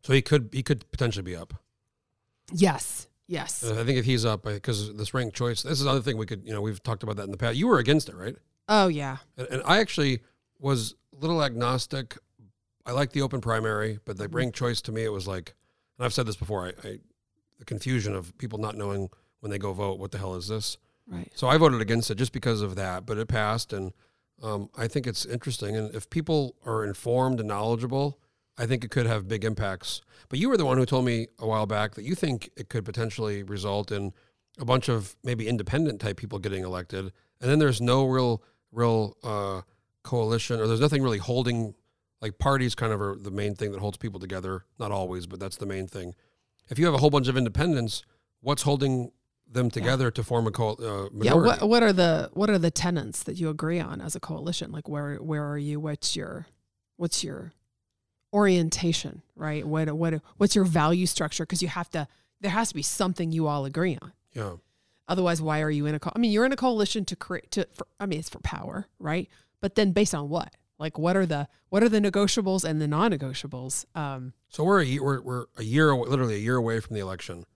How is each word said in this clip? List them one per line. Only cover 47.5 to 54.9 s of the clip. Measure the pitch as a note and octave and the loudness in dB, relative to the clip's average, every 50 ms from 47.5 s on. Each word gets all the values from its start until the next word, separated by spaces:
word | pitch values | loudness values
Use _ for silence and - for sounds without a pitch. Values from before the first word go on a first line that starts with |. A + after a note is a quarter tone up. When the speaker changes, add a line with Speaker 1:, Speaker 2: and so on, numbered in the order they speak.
| G2+ B2+ D3+ F3 D#3 C3 A#2 A2 - - - _ _ _ _ _ _ _ | 2 2 2 4 2 2 0 -2 -4 -8 -10 _ _ _ _ _ _ _
Speaker 1:
what's | - C3 C#3+ - | -2 -2 -2 0
holding | - D3 C#3+ C3+ C#3 C3+ C3 B2+ A#2+ A#2+ _ _ _ _ _ _ _ _ | 2 2 2 2 2 2 2 0 -2 -4 _ _ _ _ _ _ _ _
them | G#2+ B2+ B2+ | 0 2 2
Speaker 2:
Yeah. | A#2 | 2
Speaker 1:
together | - A#2+ F#2+ A#2+ C3 C3 C3+ A#2+ | 0 0 2 2 2 4 2 0
to | - - | 0 -2
form | A2 - A#2+ A#2 A2+ | -2 0 2 2 2
a | A2 | 2
co-, | G2 - A2+ A2 G#2+ | 0 0 0 0 -2
uh, | - A#2 A2+ G#2 G2 G2 | -4 -6 -6 -4 -4 -6
Speaker 2:
Yeah, | G2 - G#2 A2 A#2+ C#3 | -6 -4 0 4 6 8
Speaker 1:
majority? | E3 E3+ A#3 - - | 8 8 8 4 4
Speaker 2:
what, | - G#3 | 4 6
what | A#3 A#3+ | 6 8
are | A#3 G#3+ | 8 6
the, | F#3+ F#3 F3 E3+ D#3+ D#3 - - - | 6 6 6 6 4 2 0 -4 -2
what | - G#3 G#3+ | 0 2 4
are | G#3 F3+ | 4 4
the | E3 E3+ | 4 2
tenets | - - - F3 F#3 D#3 B2 G#2+ - - - | 2 2 0 0 0 -2 -4 -4 -8 -8 -8
that | - D#3+ | -6 -6
you | F3+ E3 D#3 | -4 -4 -4
agree | D#3 D#3 D#3 D#3+ E3+ F3 | -2 -2 -2 -2 -2 -2
on | D#3+ - - - | -2 -4 -8 -8
as | - E3+ - | -8 -8 -8
a | F3 | -8
coalition? | - - D#3+ - - E3 F3 - E3+ - | -8 -8 -8 -6 -4 -6 -4 -4 -6 -8
Like, | - D3+ D3 | -8 -10 -8
where, | - | -6